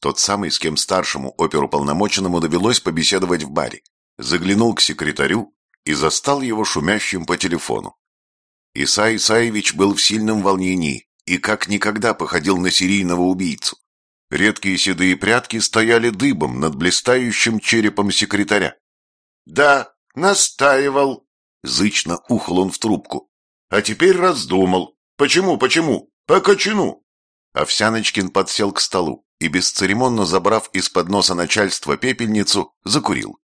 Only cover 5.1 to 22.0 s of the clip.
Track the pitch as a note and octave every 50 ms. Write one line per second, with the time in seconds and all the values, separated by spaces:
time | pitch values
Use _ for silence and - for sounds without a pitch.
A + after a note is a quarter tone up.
5.1 | C#2 - C#2 C#2+ F#2 A#2 - - _ _ _ _ _ _ _ D2+ D2+ C#2 D#2 D#2
6.1 | - - - C#3 C#3+ C#3 C3 A#2+ A2 G#2+ G#2 - - D#2 D2 F2+ G#2+ G#2+ - -
7.1 | G2+ F2+ D#2+ D2 F2+ E2 - F2 E2+ D#2 - - A1+ G1+ - - - _ _ _
8.1 | _ _ _ _ _ _ _ _ _ _ _ _ - - C#2+ C2+ - G#2 G#2 A2+
9.1 | A2+ F#2+ - - A2 G2 A#2 A#2 G#2+ G#2+ - - - - G2 G2+ G2 - - -
10.1 | G#2 A2 G#2+ A2 A2 G#2 F#2 G2 G2 F#2+ F#2 F#2 F#2+ F#2 D#2+ D2 B1+ A1 - _
11.1 | _ _ _ - F2+ F2 - G#2+ G#2+ - - F#2 G#2 F#2+ - G#2+ G#2 G#2+ A#2 A2+
12.1 | G2+ - D#2+ D#2 F2+ E2+ D2+ G2 F#2+ F2 F2+ F#2 - - F2+ F#2 G2+ G2 F#2 F2
13.1 | F2 F2 F2+ F#2 F#2 F#2 F#2 E2 C#2 - - - - - _ _ _ _ _ _
14.1 | _ _ _ _ C#2+ D2+ G2 G#2+ G2+ - - F#2+ F#2 E2+ - G2 F#2 E2 F#2 F#2
15.1 | F2+ - G2 G#2 A#2 B2+ - - A2+ A2+ - - - A2+ A2 A2+ A#2 A#2 A#2 A#2+
16.1 | G#2+ F2+ C3+ C#3+ A#2 D#2 D2+ B1+ B1 C2 D2+ D#2+ C#2+ C2+ E2+ F2+ - - - B2
17.1 | B2+ C3 B2 A#2 G2+ - - A#2 A2+ G#2 - - A#2 A#2 G#2+ G#2 G2 G#2 G2+ G2
18.1 | F#2 - G#2 G2+ G#2+ G#2 G2+ - G#2 G2+ F2+ - - _ _ _ _ _ _ _
19.1 | _ _ _ _ _ _ _ - - C#3 D3 C#3+ C#3 C3+ - - _ _ _ _
20.1 | _ C#3 E3+ G3 G3 F#3+ - - - - C#3 C#3+ C3+ C3+ C#3 C#3+ C3+ C#3 C#3 C#3
21.1 | A#2+ - _ _ _ _ _ _ _ _ - C2+ B1+ D2 G2 G#2+ - -